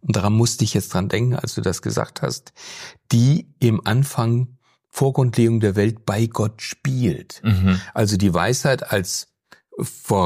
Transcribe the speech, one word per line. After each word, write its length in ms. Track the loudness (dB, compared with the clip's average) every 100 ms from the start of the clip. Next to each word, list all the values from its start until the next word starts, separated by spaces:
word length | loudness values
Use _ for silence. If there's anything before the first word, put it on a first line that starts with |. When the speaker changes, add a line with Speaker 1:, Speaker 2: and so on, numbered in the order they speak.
Speaker 1:
und 140 | -4 0
daran 160 | 2
musste 300 | 2 2 0
ich 100 | 0
jetzt 180 | 0 -2
dran 160 | -4 -2
denken, 280 | -2 0 -2
als 180 | -4
du 60 | -4
das 200 | -4 -4
gesagt 420 | -4 -4 -6 -6
hast, 300 | -6 -8 -14 -20 -20 -18 -18 -20 0
die 420 | 4 4 2 -2 _
im 260 | 0 2 0
Anfang 720 | 0 0 0 0 0 -2 -8 _ _ _
vor 240 | -2 0
Grundlegung 480 | 2 2 4 2 4
der 160 | 2 2
Welt 280 | 0 -2
bei 220 | -4 -2 -2
Gott 340 | -2 -4 -6
spielt. 800 | -14 -6 -4 0 0 -2 -8 -6
Speaker 2:
Mhm. 360 | -2 2 2 0 -2
Speaker 1:
Also 220 | -2 0 2
die 180 | 2
Weisheit 560 | 2 0 0 0 -2 -2
als 380 | -2 -2 -8 -12 _ _ -20 _ -10 -10 -8 0 2